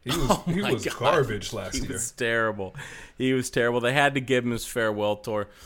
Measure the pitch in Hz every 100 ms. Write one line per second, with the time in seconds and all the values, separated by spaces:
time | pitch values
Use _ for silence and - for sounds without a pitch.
0 | - 165 165 196 - 170 202 123 104 -
1 | - 170 127 104 - 107 95 131 - 95
2 | - - 117 117 113 104 95 143 - -
3 | - - 131 131 123 - 120 123 120 139
4 | 143 139 127 123 120 117 - 123 110 104
5 | 104 104 - 107 101 -